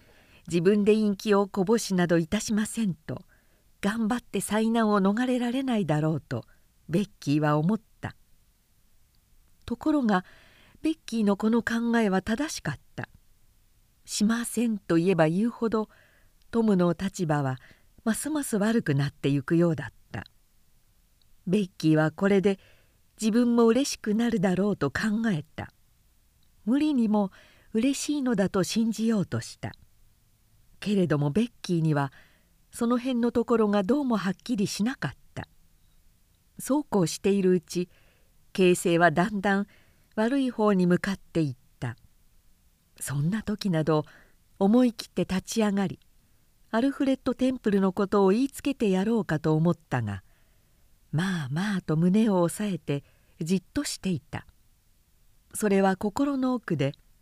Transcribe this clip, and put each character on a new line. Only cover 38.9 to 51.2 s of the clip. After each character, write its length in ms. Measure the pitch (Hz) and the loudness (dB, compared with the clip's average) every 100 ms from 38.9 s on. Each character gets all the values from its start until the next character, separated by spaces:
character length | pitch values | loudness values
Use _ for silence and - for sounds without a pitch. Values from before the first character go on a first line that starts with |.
| 170 | 4
は 140 | 170 | 4
だ 180 | 151 214 | 4 0
ん 120 | 208 | 0
だ 180 | 202 196 | 0 0
ん 80 | 208 _ _ _ _ - | -2 _ _ _ _ -4
悪 240 | 226 277 | 0 0
い 100 | 254 | -2
方 240 | 233 214 | 0 2
に 140 | 196 180 | 4 4
向 120 | 180 | 2
か 140 | 196 | 0
っ 40 | 190 | -8
て 240 | - 170 | -6 -2
い 100 | 151 | -2
っ 40 | 123 _ _ | -4 _ _
た。 160 | 123 113 - _ _ _ _ _ _ _ _ - | -10 -10 -18 _ _ _ _ _ _ _ _ -14
そ 160 | - 139 | -8 -4
ん 140 | 156 | -2
な 140 | 220 | -2
時 260 | 208 214 202 | -4 -4 -2
な 140 | 160 | 0
ど 200 | 156 156 151 - _ _ _ - | 2 0 -2 -12 _ _ _ 0
思 260 | 196 240 | 4 4
い 100 | 254 | 4
切 140 | - - | 0 -8
っ 20 | |
て 120 | - | -6
立 200 | 175 190 | -4 -4
ち 200 | - 226 | -4 -2
上 100 | 208 | 0
が 160 | 196 190 | 0 -2
り、 120 | - _ _ _ _ _ _ _ | -6 _ _ _ _ _ _ _
ア 100 | 220 | -2
ル 100 | 277 | 0
フ 140 | - 269 | 0 0
レ 80 | |
ッ 60 | 262 | 0
ド・ 100 | - | -2
テ 160 | 240 254 | 0 -2
ン 80 | 262 | 0
プ 140 | 220 | 0
ル 100 | 196 | 2
の 120 | 190 | 2
こ 120 | - 196 | 0 0
と 200 | 208 190 | 4 4
を 40 | |
言 140 | 214 | 4
い 60 | 277 | 0
つ 120 | - | -4
け 140 | 285 269 | -6 -2
て 160 | 214 | 0
や 120 | 185 | 2
ろ 160 | 214 233 | 0 0
う 60 | 175 | 0
か 140 | 151 | -2
と 160 | 160 156 | 0 2
思 160 | 170 | 2
っ 40 | 165 | 0
た 280 | _ 127 | _ -6
が、 200 | 107 98 - _ _ _ _ _ _ _ _ | -4 -8 -12 _ _ _ _ _ _ _ _
ま 340 | 147 | -4